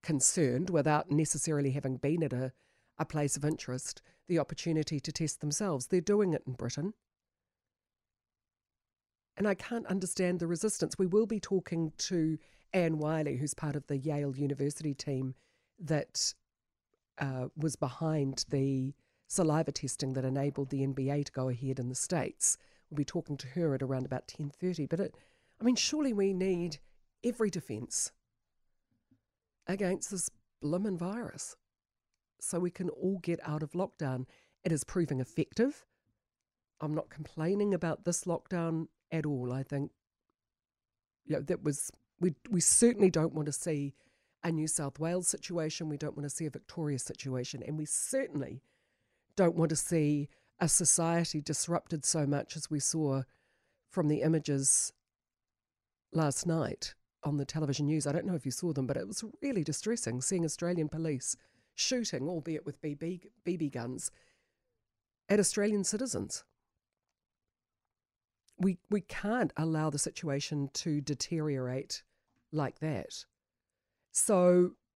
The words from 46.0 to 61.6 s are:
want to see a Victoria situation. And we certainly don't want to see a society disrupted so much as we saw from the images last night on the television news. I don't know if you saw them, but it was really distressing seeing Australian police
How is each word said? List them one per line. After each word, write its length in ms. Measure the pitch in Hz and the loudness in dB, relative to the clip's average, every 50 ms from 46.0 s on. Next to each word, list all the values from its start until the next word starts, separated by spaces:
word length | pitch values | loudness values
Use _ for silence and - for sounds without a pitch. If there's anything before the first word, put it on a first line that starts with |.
| 156 151 - | -6 -6 -6
want 120 | 143 147 143 | -6 -6 -6
to 60 | - | -6
see 100 | - 165 | -4 -6
a 40 | 151 | -6
Victoria 500 | - - - - - 170 160 147 139 127 | -6 -8 -16 -12 -8 -4 -2 -2 -2 -2
situation. 640 | - - 156 - - 135 127 127 127 - - 117 - | -4 -6 -10 -8 -6 -4 -4 -4 -4 -6 -8 -8 -6
And 120 | - 151 | -6 -4
we 80 | 156 151 | -4 -4
certainly 800 | - - - - - 254 269 269 - 147 147 131 - - 131 - _ _ _ _ _ _ _ _ _ _ _ _ _ _ | -2 -2 -2 -2 0 0 -2 -2 0 -2 -4 -4 -4 -8 -12 -14 _ _ _ _ _ _ _ _ _ _ _ _ _ _
don't 180 | - 190 170 170 | 4 4 6 6
want 140 | 165 160 165 | 4 2 4
to 80 | 160 | 2
see 500 | 151 - - 175 160 151 147 147 147 143 - - _ _ _ _ - | 0 0 2 2 4 4 4 4 2 0 -4 -8 _ _ _ _ -2
a 80 | 180 | 2
society 720 | 156 - - 180 - - - 165 165 170 170 170 - - 151 | 4 4 4 6 6 4 4 4 4 4 2 2 2 -2 -4
disrupted 640 | 143 - 175 - - - 170 - - - 170 151 - | -2 -2 -2 -2 0 0 0 -2 0 -2 -6 -2 -2
so 220 | - - 160 147 | 0 2 2 2
much 300 | 143 147 143 - - - | 2 2 0 0 -4 -6
as 120 | 160 - - | -10 -6 -4
we 100 | 151 143 | -2 0
saw 400 | - - - 165 156 139 135 135 131 - _ _ _ _ _ _ _ _ _ _ _ _ | 0 0 0 2 2 2 2 0 -2 -4 _ _ _ _ _ _ _ _ _ _ _ _
from 200 | - 190 160 147 | -2 2 4 4
the 120 | 151 - | 4 4
images 720 | - 160 165 156 151 151 143 135 135 135 - - - - - _ _ _ _ _ _ _ _ _ _ _ _ _ _ _ _ _ _ _ _ _ _ _ | 4 4 4 4 2 2 0 2 4 4 4 2 2 -2 -6 _ _ _ _ _ _ _ _ _ _ _ _ _ _ _ _ _ _ _ _ _ _ _
last 340 | - 165 156 143 135 - - | 0 2 2 2 0 0 0
night 480 | 175 160 160 135 - - - - - - _ _ _ _ _ - | 0 2 2 0 -2 -2 -6 -8 -10 -12 _ _ _ _ _ -4
on 140 | 147 143 | -2 0
the 80 | 143 139 | 0 -2
television 400 | - - 156 156 139 135 147 147 | -2 -2 -2 0 0 0 2 2
news. 200 | 143 156 156 143 | 2 2 2 0
I 60 | 143 | 0
don't 140 | 143 170 - | 0 0 0
know 100 | 202 175 | 0 -2
if 100 | 151 - | -2 -2
you 60 | 135 | -4
saw 220 | 120 - 175 175 151 | -4 -2 -2 -2 0
them, 120 | 135 131 | 0 0
but 120 | 123 139 | 0 -2
it 100 | 127 98 | -2 -4
was 160 | 98 214 - - 214 - - | -4 -6 -8 -8 -10 -10 -6
really 220 | - 285 262 196 147 | -4 -2 0 0 0
distressing 580 | 160 147 - - 214 240 233 - 123 117 127 | 0 -2 -4 -2 -2 -2 -2 -2 -2 -2 -2
seeing 220 | 127 - - 170 165 | -2 0 0 0 0
Australian 460 | 156 - - 175 175 175 175 156 151 | 0 -2 -2 -2 0 0 0 0 0
police 480 | - 160 165 160 147 131 - - - - _ _ _ _ | -2 -2 -2 -2 -2 -2 -2 -6 -8 -8 _ _ _ _